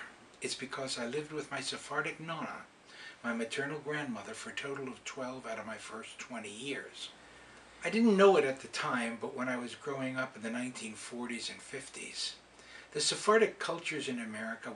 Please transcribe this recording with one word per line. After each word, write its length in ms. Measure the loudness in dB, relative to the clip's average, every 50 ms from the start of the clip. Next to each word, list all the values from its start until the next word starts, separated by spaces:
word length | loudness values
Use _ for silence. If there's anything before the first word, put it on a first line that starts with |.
| -12 -14 -16 -18 -20 -20 -10 -6
It's 140 | -6 -4 -4
because 440 | -4 -6 -6 -4 -4 -4 -4 -2 -2
I 60 | -2
lived 260 | -2 -2 -2 -4 -4
with 200 | -4 -6 -4 -4
my 100 | -4 -4
Sephardic 600 | -4 -4 -4 -6 -6 -4 -2 0 0 0 -2 -6
nonna, 440 | -6 -6 -6 -4 -6 -6 -8 -10 -12 -16 -20 -20 -20 -20 -18 -16 -16 -16 -12 -6
my 120 | -4 -2 -2
maternal 460 | -2 -2 -2 -2 -2 -2 -2 -2 -4
grandmother, 520 | -4 -4 -2 -2 -2 -2 -4 -6 -6 -8
for 160 | -10 -10 -10 -8
a 80 | -6
total 320 | -6 -4 -4 -4 -4 -6 -6
of 160 | -8 -10 -12
twelve 420 | -10 -8 -6 -6 -6 -6 -6 -6
out 120 | -6 -6 -6
of 80 | -6
my 100 | -6 -8
first 420 | -8 -10 -10 -10 -10 -10 -10 -12 -12
twenty 300 | -10 -8 -8 -8 -8 -8
years. 640 | -8 -6 -6 -4 -4 -4 -6 -10 -10 -12 -12 -12 -12 -16 -20 -20 -20 -20 -20 -20 -20 -20 -20 -20 -8 -4 0
I 60 | 2
didn't 260 | 6 8 8 10 10
know 200 | 12 12 12 12
it 80 | 10 8
at 160 | 6 4 -2
the 80 | -4 -8
time, 500 | -4 -2 0 0 2 2 0 0 -2 -4
but 140 | -4 -4 -2
when 140 | -2 -2 0
I 80 | 0
was 180 | -2 -4 -6 -8
growing 420 | -8 -6 -4 -4 -2 -2 -2 -2
up 200 | -2 -4 -4 -4
in 60 | -6
the 80 | -6 -4
nineteen 440 | -4 -2 -4 -4 -6 -6 -8 -8 -8
forties 560 | -10 -10 -8 -8 -6 -6 -4 -4 -4 -6 -6
and 100 | -8 -10
fifties, 760 | -12 -10 -10 -10 -10 -10 -12 -12 -12 -10 -6 -6 -6 -6 -6 -10 -16 -20 -20 -20 -20 -18 -18 -18 -12 -6
the 80 | -2 2
Sephardic 580 | 2 4 2 4 8 8 10 10 10 8 4 2
cultures 500 | -2 -2 -2 -2 -2 -4 -4 -2 -2 -2
in 120 | -2 -2
America 500 | -4 -4 -6 -4 -4 -4 -6 -6 -8 -10 -8